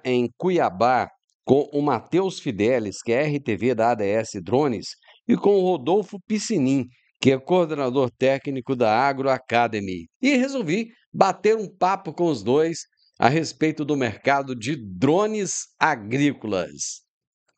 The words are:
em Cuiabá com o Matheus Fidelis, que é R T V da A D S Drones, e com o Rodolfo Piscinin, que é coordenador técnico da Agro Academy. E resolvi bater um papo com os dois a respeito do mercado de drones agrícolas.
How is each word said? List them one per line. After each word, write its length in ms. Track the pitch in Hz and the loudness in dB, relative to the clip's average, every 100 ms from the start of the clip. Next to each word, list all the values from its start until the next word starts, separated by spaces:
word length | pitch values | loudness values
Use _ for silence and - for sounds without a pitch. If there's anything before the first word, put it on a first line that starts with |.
em 260 | 127 123 120 - | -2 0 0 -2
Cuiabá 680 | 180 175 120 92 120 123 95 - _ _ - | -2 0 0 2 2 2 -2 -8 _ _ 2
com 240 | 135 139 | 2 2
o 100 | 147 | -2
Matheus 560 | 147 120 - 170 190 - | 0 -2 0 -2 -2 -4
Fidelis, 640 | 147 98 107 127 104 92 | -6 0 2 2 -2 -6
que 120 | - | -2
é 100 | 117 | 0
R 160 | 151 143 | 0 -2
T 160 | 139 98 | -2 -2
V 200 | 117 113 | 0 2
da 160 | 113 | 2
A 40 | 117 | 2
D 140 | 101 | 0
S 320 | 107 110 104 | 0 -2 -8
Drones, 460 | 82 120 151 104 - - _ - - | -2 0 0 -2 -8 -16 _ -8 -2
e 120 | 202 | 2
com 180 | 202 202 | 4 4
o 60 | |
Rodolfo 580 | 185 170 123 202 185 196 - | 2 0 0 0 0 -8 -6
Piscinin, 580 | 214 - 202 131 139 123 _ _ _ | -4 -2 0 2 0 -2 _ _ _
que 100 | 131 | 2
é 80 | 135 | 2
coordenador 680 | 131 180 165 151 127 131 123 - | 2 0 0 -2 -2 0 0 0
técnico 560 | 131 135 143 135 - 127 | 0 0 -2 -6 -4 0
da 160 | 113 | 2
Agro 360 | 110 139 135 135 | 4 2 0 0
Academy. 800 | 131 - 117 117 107 98 90 85 _ | 0 0 2 2 0 -4 -8 -12 _
E 140 | 262 262 | 2 2
resolvi 540 | 269 269 170 190 226 _ _ - | 0 -2 -2 -2 -4 _ _ 0
bater 380 | 190 180 208 226 | 0 2 0 0
um 100 | 185 | -2
papo 460 | - 185 190 190 | -2 -2 -2 -6
com 140 | 143 170 | -2 -2
os 180 | 131 | 0
dois 360 | 98 139 165 165 - _ _ - | 0 2 0 -4 -14 _ _ -2
a 120 | 117 | 0
respeito 560 | 156 151 - 156 156 143 | 2 -2 -2 -2 -2 -2
do 100 | 143 | -2
mercado 580 | 123 98 135 139 139 | -2 -2 0 0 -2
de 220 | 127 110 156 | -6 -6 -8
drones 920 | 104 90 135 170 214 214 180 - - - | -10 -2 2 2 0 -2 -6 -8 -12 -2
agrícolas. 1200 | 160 135 104 131 143 - 110 95 78 71 - - _ _ _ _ _ | 0 0 -4 0 0 -2 -4 -4 -4 -8 -12 -12 _ _ _ _ _